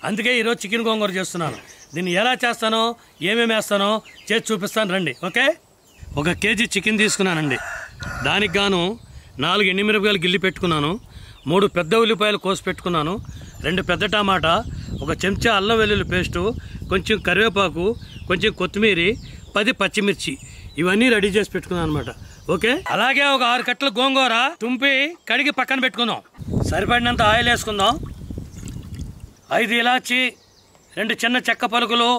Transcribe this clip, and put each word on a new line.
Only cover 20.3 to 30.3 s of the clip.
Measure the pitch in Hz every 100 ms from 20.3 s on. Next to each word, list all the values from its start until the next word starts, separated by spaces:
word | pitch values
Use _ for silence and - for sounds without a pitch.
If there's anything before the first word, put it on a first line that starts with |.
| - - - - 139
ఇవన్నీ | 175 208 254
రెడీ | 220 202
చేసి | 196 196
పెట్టుకున్నాను | 185 - 180 160
అనమాట. | 151 123 - - - -
ఓకే, | 175 220 294 -
అలాగే | - 240 269 285
ఒక | 269 240
ఆరు | 247 247
కట్టల | 240 277 214
గోంగూర | 262 269 254 226 269 339
తుంపి | 226 254 277 269 285 349 -
కడిగి | 240 285 269
పక్కన | 247 269
పెట్టుకుందాం. | 254 - 233 135 - - - - -
సరిపడినంత | 156 208 240 240 240 214
ఆయిల్ | 226 240
వేసుకుందాం. | 233 - 208 202 277 - - - - - - - - - - - - - - - 165
ఐదు | 226 240
ఇలాచి, | 233 254 - 247 254